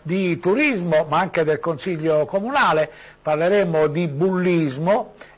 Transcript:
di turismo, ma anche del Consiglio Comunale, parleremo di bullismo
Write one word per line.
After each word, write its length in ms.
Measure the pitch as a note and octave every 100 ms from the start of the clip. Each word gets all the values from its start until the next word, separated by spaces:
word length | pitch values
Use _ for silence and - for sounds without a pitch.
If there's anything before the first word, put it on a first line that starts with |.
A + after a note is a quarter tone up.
di 360 | D#3 F#3 F#3 E3
turismo, 680 | F3+ A3 D4+ A3 F3 D#3 C#3
ma 80 | D#3
anche 260 | F#3 F3
del 160 | D3+ D3+
Consiglio 640 | E3+ D#3 F#3+ E3 D#3+ D3+ D3
Comunale, 640 | G3 A3 C#4 G#3 D#3 D3+ - - -
parleremo 680 | - D3+ E3+ G3+ F#3 D#3 D#3
di 200 | D3 F3
bullismo 1080 | C#3 F#3+ F3+ F3+ E3+ D3+ C3 E3+ A3 - - -